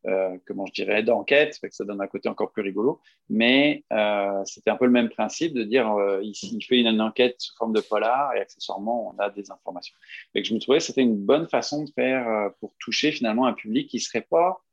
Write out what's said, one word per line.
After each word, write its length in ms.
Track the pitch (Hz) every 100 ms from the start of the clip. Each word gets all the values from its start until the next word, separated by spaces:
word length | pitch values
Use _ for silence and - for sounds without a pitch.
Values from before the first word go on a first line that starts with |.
| 101
euh, 320 | 95 95 90 -
comment 200 | 98 95
je 80 |
dirais, 280 | - 95 104
d'enquête, 520 | 110 113 101 139 147 -
fait 140 | 98
que 60 | -
ça 100 | 104
donne 160 | 101
un 60 | 98
côté 200 | 101 -
encore 240 | 98 107
plus 120 | -
rigolo. 360 | 98 95 120 170 _ _ _
Mais, 560 | 107 117 135 147 147 _
euh, 480 | 110 104 104 98 98
c'était 260 | 98 - -
un 60 | 107
peu 100 | 127
le 60 |
même 160 | 123 117
principe 460 | - 107 - 165
de 100 | 135
dire, 260 | 104 131 110
euh, 260 | 104 101 98
il, 120 | 107 101 98
il 100 | 110
fait 180 | - 123
une, 80 | 117
une 120 | 110
enquête 360 | 110 110 123 -
sous 180 | - _
forme 160 | 113
de 80 | 110
polar 540 | - 104 110 127 143 110
et 60 |
accessoirement, 720 | 98 _ - 98 104 120 104 101
on 40 |
a 100 | 101
des 200 | 101 98
informations. 460 | 95 - 90 - _ - - -
Fait 80 | -
que 60 | 101
je 60 |
me 60 | 110
trouvais 200 | - 143
que 40 |
c'était 200 | - -
une 120 | 123 104
bonne 320 | 101 143 165
façon 380 | 131 - 147 151
de 40 |
faire, 360 | - 127 131 117
euh, 220 | 110 104 -
pour 140 | 107 _
toucher 340 | - 107 147
finalement 320 | 147 113 110 131
un 80 |
public 360 | 110 110 117 143
qui 120 | 117
serait 260 | - 113 -
pas 320 | 170 175 190 _